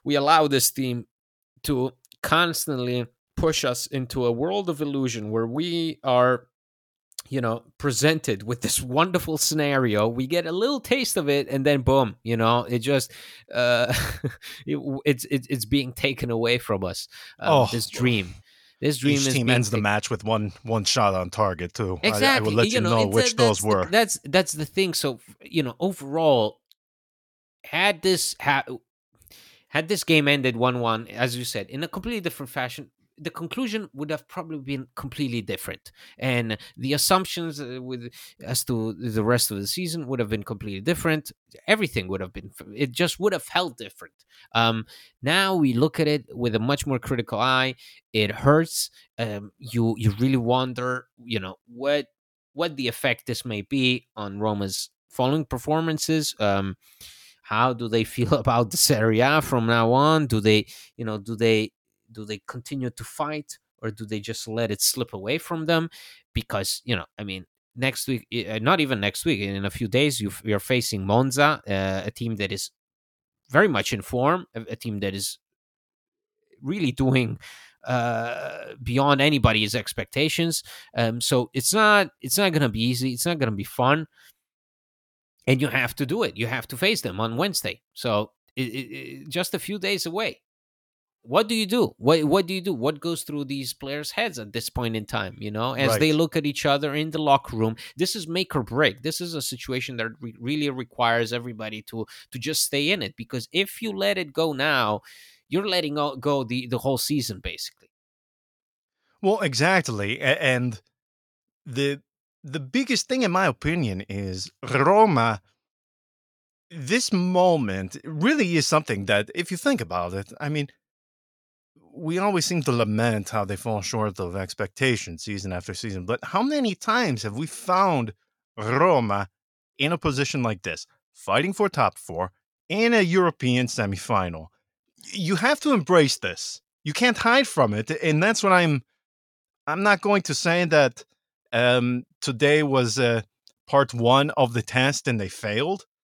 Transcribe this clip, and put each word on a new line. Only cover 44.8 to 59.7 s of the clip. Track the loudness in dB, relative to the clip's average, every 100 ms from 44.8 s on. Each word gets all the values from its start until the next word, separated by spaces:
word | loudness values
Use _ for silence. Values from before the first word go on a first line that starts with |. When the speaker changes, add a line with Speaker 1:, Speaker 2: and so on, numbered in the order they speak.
| -4 -16 -20 _
Speaker 1:
now | 0 2 4
we | 4 4
look | 4 2 2
at | 0
it | 0 -4 -4
with | 0
a | 0
much | 0 -2 0
more | -4
critical | -2 -4 -2 0
eye. | 2 2 0 -4 -16 -20 _
It | 0 0
hurts. | 2 6 6 4 -2 -6 _ _ -8
Um, | -6 -6 -12 _
you, | -6 0 0 2
you | 0 2
really | 2 2
wonder, | 2 0 0 -4 -4 -6 -8 _
you | -6 -6
know, | -6 -12 _
what, | -6 -2 0 -2 _ _ _ _
what | -6 -4 -2
the | -4
effect | -2 -2 -2 -4
this | -6
may | -6 -6
be | -2 2 2 2 _ -12
on | -10 -4
Roma's | -2 0 -2 -4 -8 _ _
following | -2 0 0
performances. | -2 -6 -2 0 0 -2 0 0 0 0
Um, | 0 2 -2 -6 _ -20 -20 -20 -20 _
how | -4 0 2
do | 0 0
they | 0
feel | 0 0 0
<laughs> | 2
about | 2 2 2
the | 2
Serie | 2 4 4 4
A | 4 4
from | 2 0
now | 2